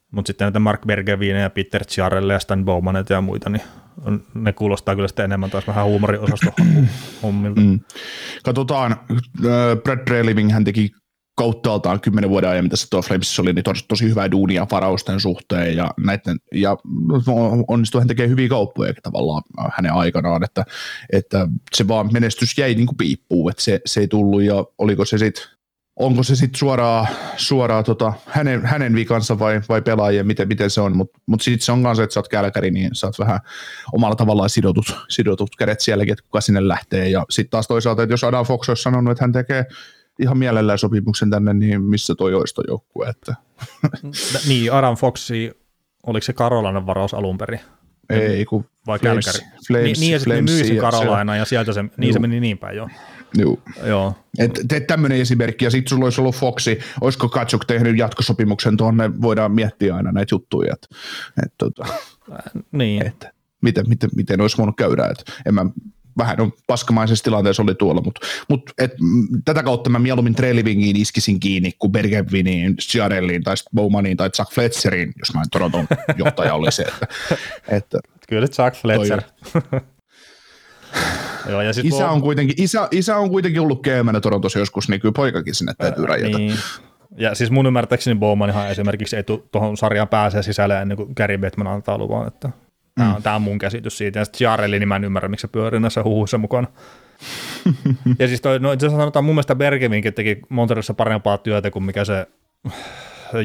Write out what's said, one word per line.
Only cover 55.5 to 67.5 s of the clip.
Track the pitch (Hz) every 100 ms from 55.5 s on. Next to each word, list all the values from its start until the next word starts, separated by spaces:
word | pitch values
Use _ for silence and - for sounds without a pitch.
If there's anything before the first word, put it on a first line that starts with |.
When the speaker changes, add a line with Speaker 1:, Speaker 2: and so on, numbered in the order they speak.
| -
Speaker 2:
ja | 120
sit | 131 131
sulla | 131
olisi | 127 120
ollut | 131 131
Foxi, | 127 123 117 110 - -
olisiko | 131 127 117
Katsuk | 127 117 107
tehnyt | - 117 117 113
jatkosopimuksen | 110 - 120 110 104 101 117 107
tuonne, | 113 113 110 -
voidaan | 113 107 107
miettiä | 110 104 - 98 87
aina | 92
näitä | 98 101
juttuja, | 87 - - 50
et, | - - - - - - - -
et | -
tota, | - - - 659 - _ -
Speaker 1:
Äh, | - - - -
niin. | 147 113 104 107
Speaker 2:
et | - - _ _ _
miten, | 120 - 107
miten, | 117 107 -
miten | 98 98
olisi | 104 -
voinut | 107 -
käydä, | 98 60 50
et | - - - -
en |
mä, | 101 92 - - - _ -
vähän | 113 85
on | 110 - -
paskamaisessa | 120 - 113 113 110
tilanteessa | 120 107 98